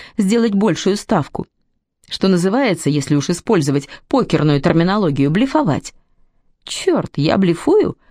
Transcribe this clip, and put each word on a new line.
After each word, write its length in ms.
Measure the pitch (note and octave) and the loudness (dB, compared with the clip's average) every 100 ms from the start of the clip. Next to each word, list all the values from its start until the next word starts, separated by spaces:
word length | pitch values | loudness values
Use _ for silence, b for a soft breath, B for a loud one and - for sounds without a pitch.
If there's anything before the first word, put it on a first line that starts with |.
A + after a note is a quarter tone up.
| B - | B -2
сделать 360 | F#3+ A#3 A#3 | 0 2 0
большую 440 | G3 G#3 D#3+ F#3+ G3+ | 0 0 0 -2 -2
ставку. 500 | - F#3+ C#3 - - _ _ _ _ _ - | 0 -2 -2 -8 -12 _ _ _ _ _ -14
Что 200 | - F#3+ | -2 0
называется, 600 | F3+ F#3 A#3 C4 E3 D3 | 2 2 0 0 -2 -2
если 240 | D3 - | -2 0
уж 160 | D3 C3+ | -2 -2
использовать 580 | F3 - G3+ D3 C#3+ - B - | -6 0 0 2 -2 -4 B -2
покерную 520 | C4+ G#3+ D#3 D3+ C#3+ | -2 0 0 2 2
терминологию, 680 | E3+ E3+ E3+ G#3 F3+ C3+ C#3 | 2 2 2 0 0 0 0
блефовать". 640 | E3+ C4+ D#4 B3 C3 - - _ _ _ _ _ _ | 0 0 0 0 -2 -6 -20 _ _ _ _ _ _
"Черт, 480 | - - - D4 - - | -14 -6 -2 0 -2 -2
я 200 | D3 G3+ | 0 2
блефую?" — 580 | F#3 E3 - G#4 - - _ | 2 0 2 2 2 -4 _